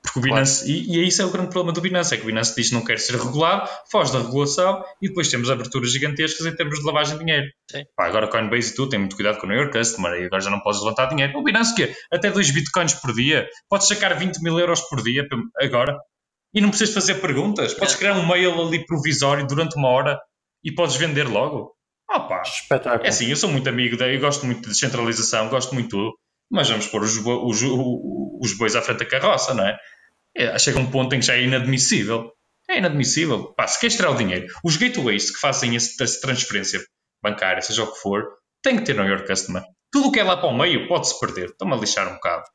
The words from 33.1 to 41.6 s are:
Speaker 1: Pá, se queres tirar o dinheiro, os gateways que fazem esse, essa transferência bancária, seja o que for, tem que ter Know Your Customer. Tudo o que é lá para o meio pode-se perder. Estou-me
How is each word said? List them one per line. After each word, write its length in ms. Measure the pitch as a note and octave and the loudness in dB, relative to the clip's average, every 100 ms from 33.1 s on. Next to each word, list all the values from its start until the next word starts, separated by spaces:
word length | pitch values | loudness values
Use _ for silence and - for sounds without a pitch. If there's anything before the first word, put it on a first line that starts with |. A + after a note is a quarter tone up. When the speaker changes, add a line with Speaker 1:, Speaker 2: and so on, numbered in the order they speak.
| D3+ E3 G#2+ - | 0 0 -2 -2
Speaker 1:
Pá, 100 | - A2 | -4 -2
se 120 | - | 0
queres 160 | A#3 | 0
tirar 160 | - F3 | 2 2
o 40 | |
dinheiro, 300 | A#2+ G2+ F2+ - - | 2 0 -2 -6 -4
os 140 | E3+ D#3 | -2 2
gateways 540 | B3 B3 B2 G2+ - | 2 2 0 0 -2
que 80 | - | 0
fazem 360 | D3 C3+ B2 | -2 0 0
esse, 260 | A#2+ - - | 0 -2 -2
essa 200 | B2+ - | -2 -2
transferência 580 | C3+ A#2+ - G2+ F#2+ F#2+ - _ _ _ | -2 -2 -2 -2 -4 -6 -10 _ _ _
bancária, 360 | G#2 G#2 F#2+ F2+ | -4 0 0 0
seja 220 | - G2+ | -2 -4
o 80 | G#2+ | -4
que 80 | - | -4
for, 240 | G2+ G2+ G#2+ - _ _ | -2 -2 -4 -14 _ _
tem 140 | C4+ A#3+ | 0 2
que 60 | |
ter 100 | - | 0
Know 100 | G#2+ G2 | 0 2
Your 180 | F#2+ | 0
Customer. 380 | - F#2+ - F#2 - _ _ | -2 -4 -4 -8 -10 _ _
Tudo 180 | C#4+ C4+ | 2 4
o 20 | |
que 80 | G#3+ | 2
é 40 | |
lá 140 | F#3+ F3+ | 2 2
para 120 | D#3+ | 0
o 60 | A#2+ | 2
meio 300 | F3 D3+ - | 2 0 0
pode-se 320 | E3+ - - | 0 0 -4
perder. 260 | - F#2 F2+ | -6 -6 -8
Estou-me 240 | - | -6